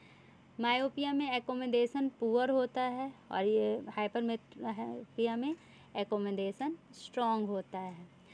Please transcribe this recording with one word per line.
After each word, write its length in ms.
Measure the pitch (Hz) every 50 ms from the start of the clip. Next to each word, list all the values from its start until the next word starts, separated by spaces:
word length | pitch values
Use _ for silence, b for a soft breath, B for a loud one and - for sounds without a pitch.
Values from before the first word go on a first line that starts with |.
| B B B B B B B B B - - -
मायोपिया 520 | 226 240 247 254 269 269 - 277 285 285
में 180 | 277 277 294 269
एकोमोडेशन 760 | 247 247 240 - 254 254 254 247 233 240 240 240 - 277 277 269
पुअर 420 | - - 233 226 220 240 254 262
होता 320 | 262 262 247 247 - 254
है 300 | 254 254 247 254 269 269 269 - - -
और 140 | - 190 190
ये 380 | 208 214 214 214 214 214 220 - 208
हाइपरमेट्रोपिया 1500 | - 214 208 202 - 233 233 233 233 226 - - - - - 226 208 208 233 233 240 247 240 - - - 226 233 226
में 200 | 233 254 294 330 B B B B B B B -
एकोमोडेशन 800 | - 202 202 214 208 202 202 196 196 196 196 196 - 262 302 330 - - -
स्ट्रॉन्ग 560 | - - - - - 247 240 226 226 220 214 202
होता 300 | 202 190 185 - - 185
है। 280 | 190 185 180 170 175 175 - - B B